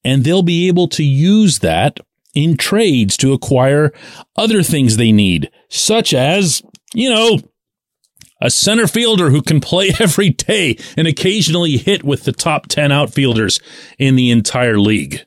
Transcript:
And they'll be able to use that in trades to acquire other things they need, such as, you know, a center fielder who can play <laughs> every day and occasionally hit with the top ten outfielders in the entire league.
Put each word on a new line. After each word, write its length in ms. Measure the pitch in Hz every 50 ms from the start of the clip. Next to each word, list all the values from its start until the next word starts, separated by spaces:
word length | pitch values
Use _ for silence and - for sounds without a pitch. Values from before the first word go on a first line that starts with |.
| _
And 200 | 127 131 139 123
they'll 180 | 147 175 196
be 260 | 180 170 175 170 175 185
able 200 | 175 185 180 -
to 140 | - -
use 560 | 156 143 135 135 156 185 208 214 214 190 139 -
that 400 | - 85 80 85 107 147 - - - _ _ _ _ _ _
in 220 | 147 147 170 160
trades 600 | - - - 196 214 233 196 143 123 110 98 -
to 160 | - - 135
acquire 600 | 135 127 - - 147 123 127 135 139 147 151 147 - - - - - - - _ _
other 260 | - 208 226 220 196
things 340 | 160 - 165 147 135 117 107
they 160 | 110 120 113
need, 380 | 107 104 104 95 87 78 71 - _ _ _ _
such 460 | - - - - 214 226 - - -
as, 480 | 127 127 143 175 202 196 165 - - - _ - - _ _ -
you 160 | 226 247 262
know, 300 | 233 220 226 233 214 143 - _ _ _ _ _ _ _ _ _ _ _ _ _ _ _ - _ _ _
a 100 | - 123
center 360 | - - - 196 214 233 220
fielder 440 | 160 - 226 240 233 220 180 175 147
who 120 | 127 151
can 180 | - - 151 147
play 300 | 135 - - 180 196 190 -
<laughs> 60 | -
every 300 | 233 180 - - 208 175
day 480 | - - - - 214 208 175 139 113 - - - -
and 100 | - 160 160
occasionally 680 | 151 - - 190 208 220 160 - 160 175 175 160 143
hit 280 | 117 - 190 202 - -
with 200 | 143 143 143 -
the 80 | 143
top 360 | - - - 165 151 - - -
ten 240 | - - 147 143
outfielders 680 | 139 143 147 - - 147 135 127 113 110 110 95 - - _ - - - - - - _
in 180 | 143 135 131
the 140 | 127 127 123
entire 480 | 120 117 110 - - 127 123 120 110 104
league. 460 | 101 107 110 101 73 69 71 - -